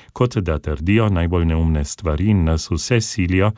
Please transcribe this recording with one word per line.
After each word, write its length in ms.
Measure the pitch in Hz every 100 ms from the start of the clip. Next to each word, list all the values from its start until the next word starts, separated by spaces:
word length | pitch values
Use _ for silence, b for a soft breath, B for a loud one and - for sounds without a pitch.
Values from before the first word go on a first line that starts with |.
| B
kot 240 | - 127 113
da 220 | 85 76
trdijo 500 | 78 73 82 107 110
najbolj 360 | 90 85 87 82
neumne 380 | 80 82 78
stvari 460 | 73 - 82 76 101
in 120 | 101
nas 280 | 80 80 -
vse 300 | 80 - 123
silijo, 500 | - - 90 92 104